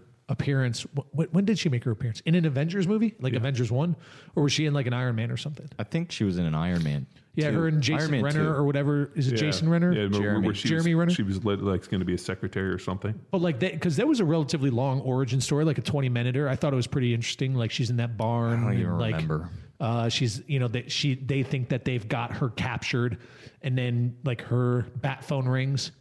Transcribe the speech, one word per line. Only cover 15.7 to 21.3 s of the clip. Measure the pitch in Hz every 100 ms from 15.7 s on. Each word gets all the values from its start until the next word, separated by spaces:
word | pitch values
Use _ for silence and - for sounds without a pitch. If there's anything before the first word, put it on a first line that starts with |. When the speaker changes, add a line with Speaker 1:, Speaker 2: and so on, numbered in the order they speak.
| -
Speaker 1:
a |
twenty | - 147 131
minute. | 120 123 127
I | 143 127
thought | 156
it | 131
was | 117
pretty | 143 123 117
interesting. | 113 - 131 131
Like, | 113
she's | - 117
in | 120
that | 120 110
barn | 113 117 117 117
Speaker 3:
I | 117
don't | 95
even | 87
Speaker 1:
and, | 85
like, | 80 80
Speaker 3:
remember. | 78 78 87 - - -
Speaker 1:
uh, | 113 120 117
she's, | - 123 117 -
you | 139
know, | 123
that | 123 -
she, | - 147 127
they | 131